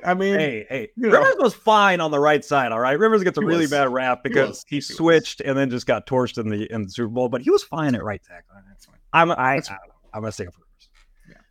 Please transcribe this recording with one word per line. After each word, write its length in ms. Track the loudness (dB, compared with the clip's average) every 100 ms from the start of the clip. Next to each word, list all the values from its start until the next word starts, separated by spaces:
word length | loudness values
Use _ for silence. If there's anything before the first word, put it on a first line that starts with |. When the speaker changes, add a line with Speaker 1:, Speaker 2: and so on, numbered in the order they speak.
| -2
Speaker 1:
I 80 |
mean, 240 | -2 0 0
Speaker 2:
Hey, 300 | -2 -4 -8
hey, 200 | -8 -8 -4
Speaker 1:
you 140 | 2
know. 80 | 4
Speaker 2:
Rivers 180 | 4 2
was 140 | 0 0
fine 440 | 2 4 4 2
on 120 | 0
the 80 | 2
right 260 | 4 2 2
side, 260 | 0 0
all 80 | 0
right? 200 | 0 2
Rivers 240 | 2 2
gets 160 | 2 0
a 20 |
Speaker 1:
He 60 | 0
Speaker 2:
really 140 | 0
Speaker 1:
was. 100 | 2
Speaker 2:
bad 200 | 2 0
rap 280 | 0 -2 -2
Speaker 1:
He 60 | 0
Speaker 2:
because 200 | 0 0
Speaker 1:
was. 160 | -2 -10
Speaker 2:
he 80 | -8
Speaker 1:
He 20 |
was. 100 | -8 -2
Speaker 2:
switched 440 | 4 4 2 -6
and 160 | -4 -2
then 140 | -2
just 160 | -2 -2
got 180 | -2 -2
torched 320 | -2 -2 -4
in 100 | -6
the, 240 | -6 -6
in 120 | -8
the 60 | -8
Super 200 | -6 -6
Bowl, 180 | -4 -4
but 140 | -2
he 80 | 0
was 140 | 0
fine 320 | 0 -4 -2 -2
at 80 |
right 180 | -4 -10
tackle. 340 | _ -20 _ -20 -20
Speaker 1:
That's 180 | -20 _
fine. 120 | _ _
Speaker 2:
I'm, 180 | 2 2
I, 240 | 2 0 -2
Speaker 1:
That's 140 | -4
Speaker 2:
I, 20 |
Speaker 1:
fine. 80 | -14 -20 _ _
Speaker 2:
I'm 80 | -12
gonna 100 | -10
stick 180 | -10 -12
up 40 |
for 80 | -16
Rivers. 800 | _ _ _ _ _ _ _ -20 _